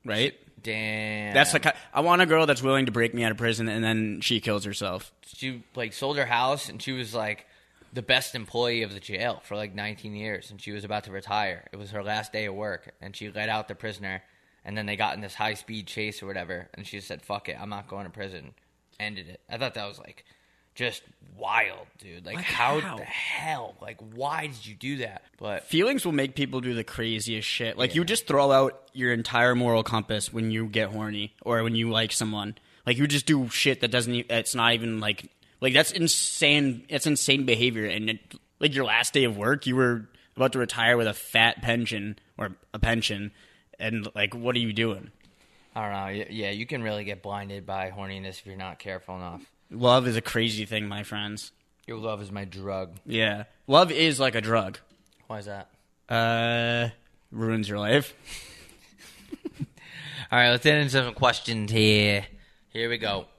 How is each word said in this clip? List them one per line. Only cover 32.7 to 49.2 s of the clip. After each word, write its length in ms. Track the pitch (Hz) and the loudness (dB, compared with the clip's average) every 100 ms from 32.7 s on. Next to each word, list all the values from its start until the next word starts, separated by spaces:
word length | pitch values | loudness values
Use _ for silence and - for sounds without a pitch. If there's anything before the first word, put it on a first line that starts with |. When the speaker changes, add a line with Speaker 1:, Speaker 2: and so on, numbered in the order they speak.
| _ - | _ 0
Speaker 1:
Like, 100 | 123 | 2
you 80 | 143 | 4
just 220 | 143 - | 2 4
do 220 | 147 123 | 2 2
shit 320 | - 143 127 | 2 2 2
that 100 | 117 | 2
doesn't 220 | 123 117 120 | 2 2 -2
e-, 100 | - | 0
it's 240 | 117 110 127 | -2 0 2
not 180 | 117 | 4
even, 260 | 117 117 110 | 4 0 -2
like, 300 | 107 101 - _ _ _ | 0 -2 -8 _ _ _
like, 120 | 131 | 4
that's 180 | 131 156 | 4 4
insane. 920 | 190 165 - - - 147 147 139 117 - | 2 2 2 0 2 4 4 2 -2 -4
It's 180 | 143 156 | -2 0
insane 380 | 143 - 139 131 | 2 4 4 4
behavior. 400 | 113 123 113 107 | 4 4 2 -2
And, 240 | 95 110 | -2 -2
it, 100 | 110 _ - _ _ | -4 _ -20 _ _
like, 160 | 156 139 | 0 0
your 80 | 120 | 2
last 280 | 113 127 | 2 2
day 100 | 143 | 2
of 140 | 123 101 | 2 2
work, 280 | 107 143 131 | 0 2 0
you 100 | 127 | 2
were 320 | 127 117 107 _ _ - | 2 2 -6 _ _ 0
about 160 | 131 | 0
to 60 | 127 | 2
retire 380 | 117 117 117 120 | -2 2 4 6
with 100 | 113 | 4
a 60 | |
fat 480 | 101 - 117 113 - | -2 0 6 6 4
pension 580 | 117 117 117 110 104 104 _ - | 0 0 0 -4 -6 -10 _ -8
or 200 | 101 92 _ | -8 -8 _
a 60 | 107 | -2
pension. 520 | 113 117 - 101 101 _ - _ _ - | 2 2 0 -4 -8 _ -20 _ _ -8
And, 280 | 110 113 104 | -4 -4 -6
like, 200 | - 101 | -2 -2
what 220 | 120 120 123 | 0 0 0
are 40 | |
you 140 | 113 | 0
doing? 380 | 107 113 98 - _ _ _ _ _ _ 113 | 0 0 -2 -10 _ _ _ _ _ _ -6
Speaker 2:
I 60 | |
don't 100 | 104 | -4
know. 280 | 101 98 101 | -4 -4 -4
Y-, 40 | - | -6
yeah, 180 | 110 98 | -6 -6
you 140 | 104 113 | -6 -6
can 180 | 127 | -4
really 220 | 110 104 104 | -4 -4 -6
get 160 | 98 | -8
blinded 420 | 101 101 98 101 92 | -8 -8 -8 -10 -6
by 260 | 95 95 | -6 -6
horniness 480 | 98 98 95 95 92 | -8 -10 -8 -10 -14
if 60 | 101 | -16
you're 120 | 95 | -12
not 200 | 92 82 | -12 -10
careful 360 | 98 92 - | -10 -10 -10
enough. 260 | 92 | -10